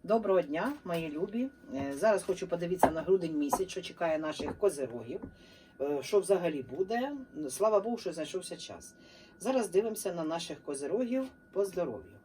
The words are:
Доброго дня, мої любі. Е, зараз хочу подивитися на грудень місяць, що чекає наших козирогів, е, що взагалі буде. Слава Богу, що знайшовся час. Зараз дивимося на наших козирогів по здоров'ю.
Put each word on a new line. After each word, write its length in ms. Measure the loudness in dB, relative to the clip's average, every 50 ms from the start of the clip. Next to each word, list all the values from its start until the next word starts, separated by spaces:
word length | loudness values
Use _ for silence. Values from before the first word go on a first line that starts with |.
| 2
Доброго 380 | 4 2 4 4 6 4 4
дня, 320 | 4 2 -2 0 0 -2 -4 -6 -4
мої 280 | -2 -2 -2 -2 -2
любі. 360 | -4 -4 -4 -2 -2 -2 -2 -2 -6 -14 -14 -8 -6
Е, 180 | -4 -4 -4 -2
зараз 300 | 2 4 4 4 4 2
хочу 240 | -2 -2 -2 0
подивитися 440 | -4 -2 -2 0 -2 4 4 4 4
на 100 | 4 0
грудень 360 | 4 4 4 4 4 0 0
місяць, 320 | 0 2 2 2 0 0 -4
що 120 | -4 -8
чекає 360 | -8 -8 -4 -2 0 0 0
наших 400 | 0 -2 -4 -4 -4 -6 -6 -2
козирогів, 640 | 2 2 2 2 2 -6 -4 -6 -10 -8 -8 -8 -8 -10 -12 -16 -20 -20 -20 -20 -20 -20 -20 -6 -4
е, 180 | -2 0 0 -2 -2
що 160 | 2 2 2
взагалі 460 | 4 6 2 4 4 0 -2 -2 -6 -6 -2
буде. 340 | -2 -2 0 0 -2 -2 -4 -6 -10 -12 -12 -8 -8 -6 -6
Слава 300 | 0 2 4 6 6 4
Богу, 180 | 4 2 -4
що 160 | -2 -4 -6 -4
знайшовся 440 | -4 -6 -4 -4 -6 -6 -6 -10
час. 380 | -10 -10 -12 -12 -14 -14 -18 -20 -20 -20 -20 -20 -20 -20 -20 -18 -6
Зараз 300 | -2 0 2 2 0 4
дивимося 440 | 4 4 4 4 -4 -2 -4 -4 -2
на 100 | -2 -2
наших 400 | -2 -2 -2 -4 -6 -10 -10 -6
козирогів 600 | -6 -6 -4 -2 -2 0 0 0 0 0 -2 -2 -4 -10 -20 -20 -4 0
по 120 | 0 0
здоров'ю. 560 | 0 0 -2 -2 -2 -4 -8 -12 -16 -20 -20